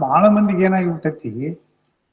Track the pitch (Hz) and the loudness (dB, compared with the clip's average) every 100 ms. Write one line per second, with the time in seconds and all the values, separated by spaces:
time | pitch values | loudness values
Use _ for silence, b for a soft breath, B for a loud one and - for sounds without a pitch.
0 | 131 156 208 208 202 185 190 190 175 160 | 0 2 4 4 2 0 0 0 -2 -4
1 | 156 151 117 113 151 170 _ _ _ _ | -6 -6 -10 -8 -8 -10 _ _ _ _
2 | _ | _